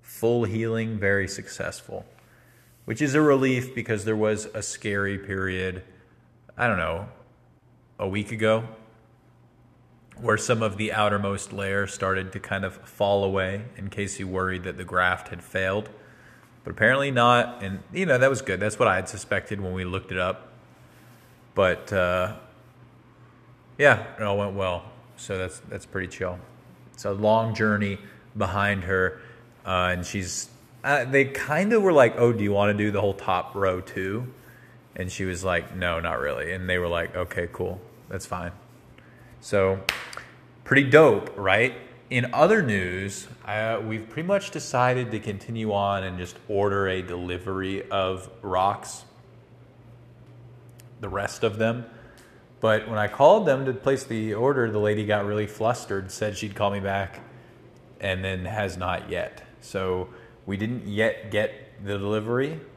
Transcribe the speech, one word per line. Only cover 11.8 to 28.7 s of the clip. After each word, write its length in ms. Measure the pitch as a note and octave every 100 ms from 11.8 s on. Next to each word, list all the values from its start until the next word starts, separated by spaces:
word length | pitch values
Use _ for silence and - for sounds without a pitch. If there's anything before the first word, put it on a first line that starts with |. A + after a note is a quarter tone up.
| G2
started 460 | - F#2+ F#2+ F#2
to 80 | F#2+
kind 240 | - G2
of 120 | F#2+ - -
fall 360 | - G2+ G2+
away, 400 | G2 F#2+ F#2 G2 A#2 -
and 140 | G2
Casey 340 | G2 G2+ -
worried 380 | F#2+ F#2 F#2 F#2
that 160 | F2+ F2
the 60 |
graft 440 | F2+ F2+ F2+ F2 -
had 140 | F2
failed, 480 | - F#2+ F#2+ G2+ G#2 - - - - - - -
but 60 | -
apparently 400 | - A2 C3 C#3
not. 520 | B2+ A#2+ A#2+ A#2 -
And, 180 | G2 F#2+ -
you 140 | - F#3
know, 100 | B2+
that 140 | C3+
was 120 | B2+
good. 180 | - F#2
That's 180 | G#2 -
what 100 | A#2
I 60 |
had 140 | F#2 F#2+
suspected 520 | G2+ - G2 - G#2
when 140 | F#2+
we 100 | F#2
looked 280 | F#2 F#2 -
it 60 | F#2
up. 300 | F2+ F2+ - - - - - - - - - - -
But, 380 | - F#2+ E2+ -
uh, 440 | G2+ F2+ F#2 F#2 A2 - - - - - - - - - - - - _ -
yeah, 380 | C#3+ A2 - -
it 60 |
all 160 | G#2 G2+
went 160 | G2+
well. 300 | G2 F#2+ F2 - - - -
So 160 | - G2
that's, 220 | F#2 - -
that's 160 | G2+
pretty 220 | - G2 F#2
chill. 320 | - F2+ F2+ - - - - -
It's 120 | -
a 60 | G#2
long 420 | G2 G#2+ A2 A2+
journey 460 | G#2+ G#2+ G#2 G#2 F#2+ - - - G#2
behind 480 | F#2+ G2 G2+